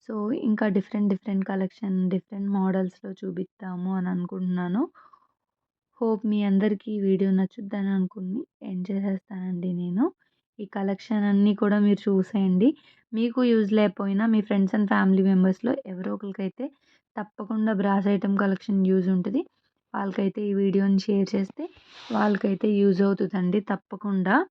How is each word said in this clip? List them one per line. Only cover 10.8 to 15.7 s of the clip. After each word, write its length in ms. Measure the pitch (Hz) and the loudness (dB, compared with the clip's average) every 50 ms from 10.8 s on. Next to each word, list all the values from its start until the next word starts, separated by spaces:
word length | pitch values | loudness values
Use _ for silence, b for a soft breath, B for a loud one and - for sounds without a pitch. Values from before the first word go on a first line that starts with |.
| 196 196 196 190 - - 226 214 202 | -2 -2 -4 -4 -4 -4 -2 0 2
అన్నీ 280 | 202 202 196 202 208 208 | 2 4 4 4 4 2
కూడా 220 | 208 220 208 202 208 | 2 2 2 2 4
మీరు 200 | 208 208 202 - | 4 4 2 2
చూసేయండి. 680 | - 220 202 190 185 - - 208 190 190 185 180 208 277 311 B B B B B B B - | 2 0 2 2 0 0 -2 0 0 2 2 4 2 2 2 B B B B B B B -6
మీకు 280 | 220 226 240 233 262 254 | -4 -4 -2 0 0 2
యూజ్ 260 | 240 233 226 214 196 214 | 4 4 2 2 2 2
లేకపోయినా 520 | 214 214 208 202 - 202 196 196 196 220 | 2 2 2 0 -2 -4 -2 0 0 2
మీ 140 | 226 220 214 202 | 2 2 2 2
friends 300 | - 208 196 190 190 - | 2 2 2 2 2 2
and 140 | 214 208 196 | 0 0 2
family 340 | 214 202 196 190 190 190 190 | 2 2 4 4 4 4 4
మెంబర్స్‌లో 480 | 196 190 185 185 190 190 - - 233 | 4 4 4 4 4 2 0 0 -2